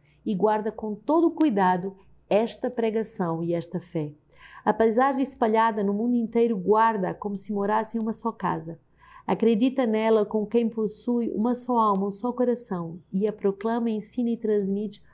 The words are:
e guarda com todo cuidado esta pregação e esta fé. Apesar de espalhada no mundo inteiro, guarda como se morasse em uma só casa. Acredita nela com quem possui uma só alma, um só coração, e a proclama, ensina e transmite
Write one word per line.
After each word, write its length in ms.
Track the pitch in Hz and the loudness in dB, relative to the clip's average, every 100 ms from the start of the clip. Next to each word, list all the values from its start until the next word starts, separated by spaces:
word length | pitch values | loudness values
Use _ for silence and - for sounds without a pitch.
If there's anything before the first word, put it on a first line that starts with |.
| _ _ 214 | _ _ -4
e 80 | |
guarda 380 | 190 208 214 214 | 0 2 2 -2
com 240 | 214 214 208 | -6 -8 -6
todo 360 | - 320 330 | 0 2 2
cuidado 640 | 330 311 202 185 185 190 - - - - | 2 2 4 4 2 -2 -10 -20 -14 0
esta 400 | 202 226 - 254 | 2 0 -2 -6
pregação 760 | 247 226 214 208 - 175 165 | -2 -2 -2 -4 -4 -4 -2
e 100 | 170 | -2
esta 260 | 170 165 175 | -4 -4 -8
fé. 320 | - 165 151 - _ _ - - | -6 -6 -6 -8 _ _ -20 -4
Apesar 500 | - 214 226 220 269 | -2 2 2 4 2
de 80 | 262 | 2
espalhada 640 | 277 - 226 220 226 214 | -2 0 2 4 2 2
no 100 | 196 | 0
mundo 220 | 202 240 240 | 0 0 0
inteiro, 420 | 226 233 233 208 | 0 2 2 2
guarda 560 | 180 214 226 220 180 | 2 4 4 2 -2
como 240 | 170 208 196 | -4 -6 -8
se 160 | - | -6
morasse 440 | 202 202 220 220 233 | -4 0 0 -2 -4
em 40 | |
uma 100 | 220 | -4
só 200 | 220 233 | -4 -6
casa. 460 | 220 175 165 160 165 _ _ - - - | -4 -4 -4 -6 -14 _ _ -20 -10 -4
Acredita 600 | 175 226 220 254 262 247 | 2 4 4 2 2 0
nela 400 | 220 220 220 208 | 2 4 4 2
com 200 | 220 208 | -2 0
quem 240 | 233 226 | 0 0
possui 600 | 226 214 214 - 240 226 | 0 -4 -4 -2 -2 0
uma 260 | - 233 247 | 0 0 -2
só 240 | - 233 | 0 2
alma, 280 | 220 190 202 | 2 2 -2
um 40 | |
só 200 | 196 247 | -4 -4
coração, 680 | 247 247 240 - 180 165 175 - | 0 0 -2 -4 -8 -8 -12 -8
e 160 | 190 214 | -2 -2
a 60 | |
proclama, 560 | 208 202 196 226 233 233 | 0 -2 -2 -2 -2 -2
ensina 400 | 214 214 - 233 | -4 -4 -4 -2
e 80 | 233 | -2
transmite 640 | 214 208 190 196 208 - - | 0 0 0 -2 -4 -10 -20